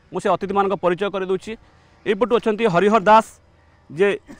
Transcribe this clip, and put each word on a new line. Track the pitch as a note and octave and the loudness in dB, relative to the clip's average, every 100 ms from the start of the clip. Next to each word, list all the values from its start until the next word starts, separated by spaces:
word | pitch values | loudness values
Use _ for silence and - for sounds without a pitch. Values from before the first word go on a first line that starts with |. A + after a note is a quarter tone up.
| _ | _
ମୁଁ | F3+ | -6
ସେ | G#3 | -2
ଅତିଥିମାନଙ୍କ | F3 F#3 G3 G3 G3 | -2 -2 -2 0 0
ପରିଚୟ | F3+ F3 G3+ | -2 -2 -4
କରିଦେଉଛି। | F#3+ F#3 F#3 G#3+ A3+ _ _ _ _ F#3 | -4 -4 -6 -6 -16 _ _ _ _ -6
ଏଇପଟୁ | G#3 A3 A#3 | -2 0 0
ଅଛନ୍ତି | A3+ G#3+ A3+ | 0 -2 0
ହରିହର | E3+ G3+ A3 | 2 2 2
ଦାସ, | F#3 A3 - - _ _ _ _ - | 6 4 4 -8 _ _ _ _ -14
ଯିଏ | C#3+ G3+ - - | -2 -2 -2 -10